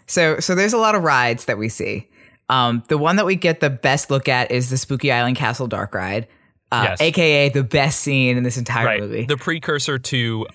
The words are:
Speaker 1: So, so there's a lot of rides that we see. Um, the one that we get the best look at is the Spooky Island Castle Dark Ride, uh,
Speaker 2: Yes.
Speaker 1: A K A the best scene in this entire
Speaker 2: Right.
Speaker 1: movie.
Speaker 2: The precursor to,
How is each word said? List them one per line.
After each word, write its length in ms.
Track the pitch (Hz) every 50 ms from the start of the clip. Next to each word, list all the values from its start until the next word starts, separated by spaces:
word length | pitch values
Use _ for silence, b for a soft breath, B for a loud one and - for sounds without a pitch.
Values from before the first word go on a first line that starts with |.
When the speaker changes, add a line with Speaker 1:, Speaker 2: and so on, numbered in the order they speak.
| _
Speaker 1:
So, 340 | - - 180 165 156 151 -
so 140 | - - 180
there's 180 | 180 202 214
a 60 | 240 226
lot 160 | 220 214 214
of 80 | 196 165
rides 400 | 156 139 127 123 120 120 - -
that 100 | - 110
we 120 | 104 107 110
see. 400 | - - - 104 98 107 - b b b b b b b b -
Um, 340 | 131 127 123 120 120 117 - -
the 100 | 156 147
one 180 | 151 165 185
that 80 | 208 208
we 120 | 185 196
get 240 | 175 - 170 160 -
the 100 | 156 143
best 400 | 131 - - 135 139 139 - -
look 180 | 139 135 - 143
at 220 | 127 123 123 -
is 180 | 123 123 123 123
the 80 | 131
Spooky 340 | 131 - - 139 123 - 139
Island 240 | 123 120 120 123 127
Castle 320 | 123 123 110 120 - 127 113
Dark 260 | 107 98 101 - -
Ride, 320 | 95 92 95 101 110 113 b b b b b b b _ _
uh, 140 | 120 117 104 98
Speaker 2:
Yes. 100 | 92 98
Speaker 1:
A 120 | 151 165
K 340 | 156 185 165 156 147 143 143
A 20 | 139
the 120 | 117 139
best 380 | 131 107 - 147 135 151 - -
scene 360 | - 143 139 131 127 127 123
in 60 | 123
this 160 | 123 120 120 127
entire 260 | 117 - - 113 117
Speaker 2:
Right. 160 | 117 107 101
Speaker 1:
movie. 240 | 104 101 113 110 117
Speaker 2:
The 120 | 131 147 123
precursor 600 | - 175 165 160 - 170 151 139 - 156 139 131
to, 480 | - - 139 123 117 113 113 110 107 -